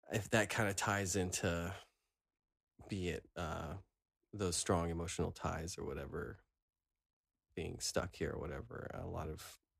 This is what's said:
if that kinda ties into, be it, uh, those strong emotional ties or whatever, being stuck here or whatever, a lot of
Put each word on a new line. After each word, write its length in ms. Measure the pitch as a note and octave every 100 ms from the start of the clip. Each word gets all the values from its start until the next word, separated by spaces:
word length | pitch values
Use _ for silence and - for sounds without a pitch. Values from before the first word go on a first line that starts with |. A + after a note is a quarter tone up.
| -
if 180 | G#2 G2+
that 180 | A2+ G2+
kinda 240 | - G#2+
ties 420 | G2 - G2+ G2 F#2+
into, 580 | F#2 - F#2+ E2+ E2+ F#2+ - _ _ _ _ _ _ _ _ - -
be 180 | G2+ F2+
it, 220 | - - -
uh, 400 | D#2+ E2 D#2+ F#2+ - _ _ _ _
those 240 | G2+ F#2+ E2+
strong 320 | - F2+ E2+
emotional 420 | E2 E2+ - F2
ties 460 | - E2 E2 E2 -
or 80 | E2
whatever, 580 | - C#2 D#2+ - - _ _ _ _ _ _ _ _ _ _ _ -
being 240 | E2+ -
stuck 340 | - - F#2 -
here 160 | D2+
or 80 | D2+
whatever, 520 | - C2+ - - -
a 140 | - -
lot 220 | F2 D#2
of 320 | D#2 - - _